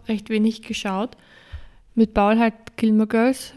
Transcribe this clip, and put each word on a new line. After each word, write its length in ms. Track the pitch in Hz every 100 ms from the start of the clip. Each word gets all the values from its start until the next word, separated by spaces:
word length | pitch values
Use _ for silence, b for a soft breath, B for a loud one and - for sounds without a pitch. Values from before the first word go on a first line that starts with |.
| -
recht 220 | 214 208
wenig 340 | 220 220 220
geschaut. 520 | - 214 208 190 214 - b b b b b b _ -
Mit 180 | 220
Paul 260 | 214 202 220
halt 140 | 233 220 - -
Gilmore 300 | 220 214 214
Girls. 460 | 226 240 262 -